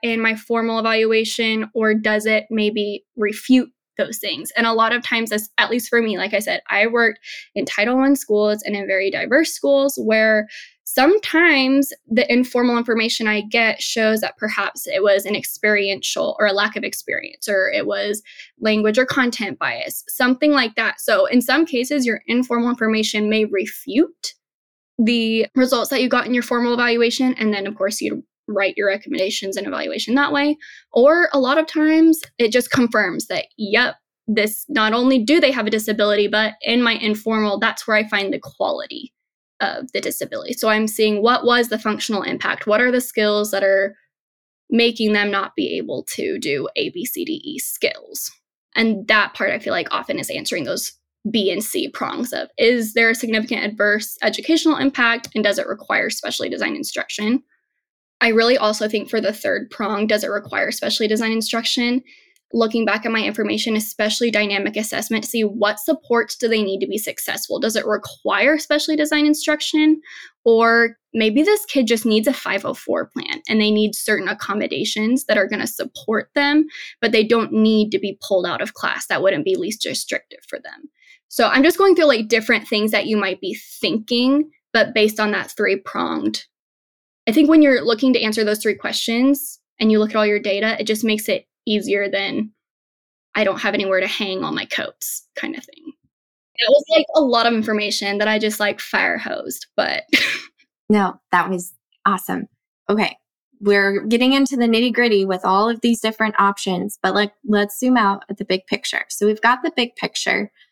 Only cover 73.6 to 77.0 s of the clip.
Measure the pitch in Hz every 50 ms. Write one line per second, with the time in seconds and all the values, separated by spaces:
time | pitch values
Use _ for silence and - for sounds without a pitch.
73.6 | 208 214 214 214 214 208 208 - - - 214 175 - 180 220 214 - - 208 208
74.6 | 185 - - 139 208 220 - 214 214 220 247 269 - - - 214 190 - 214 196
75.6 | - - - - - - - - - - 220 208 - - - 285 285 285 294 302
76.6 | 311 311 - - - - - _